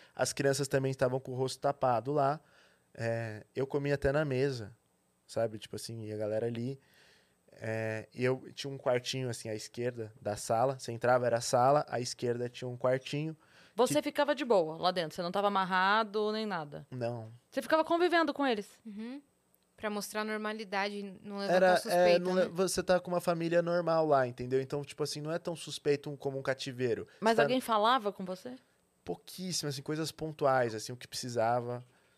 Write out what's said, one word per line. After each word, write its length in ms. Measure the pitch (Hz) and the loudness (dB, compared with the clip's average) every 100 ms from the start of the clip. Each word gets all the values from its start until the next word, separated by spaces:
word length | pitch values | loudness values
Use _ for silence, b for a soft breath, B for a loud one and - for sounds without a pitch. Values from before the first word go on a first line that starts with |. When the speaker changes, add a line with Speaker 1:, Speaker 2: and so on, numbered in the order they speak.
| B - | B -2
Speaker 1:
as 180 | 127 | -2
crianças 340 | - 139 135 135 | 2 2 2 0
também 220 | 139 135 | 0 0
estavam 280 | 131 127 131 | 0 0 0
com 120 | 131 | -4
o 40 | 127 | -4
rosto 240 | 131 - | -4 -2
tapado 520 | 139 - 131 117 123 | -2 0 2 2 0
lá. 280 | 147 139 156 _ b b b b - | 0 2 0 _ b b b b -6
É, 480 | 117 117 113 107 - - | -4 -4 -6 -10 -8 -6
eu 100 | 135 | -2
comia 260 | 147 143 139 | -2 0 0
até 160 | 139 | 2
na 140 | 147 151 | 2 0
mesa, 460 | 127 139 123 101 - _ _ _ _ - | 0 0 -2 -10 -16 _ _ _ _ -8
sabe? 300 | 113 113 110 | -2 -2 -4
Tipo 160 | - 107 | -12 -12
assim, 300 | - 113 107 | -10 -10 -8
e 60 | |
a 60 | 107 | -6
galera 300 | 107 110 117 | -4 -2 -2
ali. 320 | 120 123 135 b b b b b b _ - | -4 -6 -8 b b b b b b _ -12
É, 460 | 113 110 110 110 - | -6 -4 -4 -6 -10
e 100 | 120 | -2
eu 180 | 123 131 - | -2 -2 -6
tinha 180 | - 143 | -12 -10
um 60 | 135 | -6
quartinho, 520 | 135 123 123 131 127 | 0 0 -2 -4 -4
assim, 200 | 113 113 | -6 -8
à 60 | 110 | -8
esquerda 580 | - - 120 120 110 - | -8 -6 -6 -4 -10 -8
da 140 | 104 107 | -6 -4
sala. 400 | - 113 131 131 | 0 2 2 -2
Você 120 | - | -8
entrava, 340 | 117 123 127 123 | 0 4 4 4
era 120 | 117 | 0
a 40 | |
sala, 440 | - 127 131 147 - | 2 4 6 4 2
à 100 | 120 | -4
esquerda 480 | 123 - 123 120 120 | -4 -4 -2 -2 -4
tinha 200 | - 127 | -6 -8
um 80 | 123 | 0
quartinho 580 | 127 131 - 147 156 156 b b b - | 2 2 0 -6 -6 -8 b b b 0
Speaker 2:
Você 200 | 247 294 | 2 2
Speaker 1:
que 80 | |
Speaker 2:
ficava 300 | 294 294 285 | 0 0 0
de 120 | 277 254 | 0 4
boa 320 | 202 156 160 | 4 4 0
lá 140 | 175 | 0
dentro? 240 | 180 156 - | 0 -2 -4
Você 60 | |
não 100 | 175 | -4
tava 160 | 202 202 | 0 0
amarrado 840 | 196 185 185 190 214 214 214 214 | 2 0 2 4 2 2 -2 -2
nem 140 | 220 214 | -2 -4
nada? 400 | 175 147 156 143 | -6 -8 -12 -10
Speaker 1:
Não. 420 | 127 120 120 110 120 _ | -6 -4 -4 -10 -18 _
Speaker 2:
Você 120 | 269 | -6
ficava 220 | - 320 | 0 2
convivendo 500 | 320 339 349 339 320 | 2 2 4 2 2
com 120 | 320 269 | 0 0
eles? 220 | 208 - - 226 | -2 -6 -14 -16
Speaker 3:
Uhum. 360 | 208 233 277 - _ _ _ _ _ | -12 -12 -12 -18 _ _ _ _ _
Pra 140 | 214 | -6
mostrar 340 | 208 196 214 214 | -4 -4 -4 -4
normalidade, 760 | 214 214 214 196 196 208 202 196 185 | -4 -4 -6 -4 -2 -2 -4 -10 -12
não 160 | 208 202 | -10 -4
levantar 160 | 196 180 | 2 6
Speaker 1:
Era, 180 | 185 | 6
é, 40 | 180 | 6
Speaker 3:
suspeita, 420 | - 175 180 175 | 4 4 6 6
Speaker 1:
não 140 | 180 | 4
Speaker 3:
né? 100 | 185 | 2
Speaker 1:
le-, 60 | 175 | 2
você 320 | 170 185 - | 0 0 0
tá 160 | 180 180 | 2 2
com 120 | 180 | 2
uma 100 | 175 | -2
família 400 | 175 165 165 170 | 0 0 2 2
normal 440 | 170 175 165 165 156 | 2 2 2 4 6
lá, 220 | 139 123 | 4 4
entendeu? 340 | 123 123 135 | -2 0 0
Então, 220 | 135 147 | 0 -4
tipo 200 | 143 - | -6 -6
assim, 160 | 147 147 | -6 -6
não 100 | 151 | -4
é 80 | 170 | -4
tão 160 | 175 160 | -4 -8
suspeito 540 | - - 147 143 151 | -8 -2 0 0 -2
um, 60 | 139 | -6
como 200 | 139 135 | -4 -4
um 40 | |
cativeiro. 640 | 135 131 139 123 127 101 - B | -2 -2 -4 -2 0 0 -4 B
Speaker 2:
Mas 120 | 220 | 2
Speaker 1:
Você 40 | 226 | 4
tá 40 | |
Speaker 2:
alguém 160 | - 262 | 4 2
falava 500 | 247 214 220 262 202 | 0 2 4 4 0
com 100 | 196 185 | -4 -8
você? 300 | 185 247 254 _ _ _ _ | -10 -12 -16 _ _ _ _
Speaker 1:
Pouquíssimo, 680 | - 165 - - 185 156 147 | -10 -10 -12 -10 -6 -4 -4
assim, 120 | 135 | -4
coisas 300 | 139 156 156 | -4 -4 -4
pontuais, 640 | - 160 151 143 131 120 107 | -6 -8 2 4 4 2 -2
assim, 160 | - | -8
o 60 | 123 | -12
que 100 | - | -12
precisava. 760 | - 127 117 113 123 120 123 123 b b | -8 -4 2 2 2 0 -6 -10 b b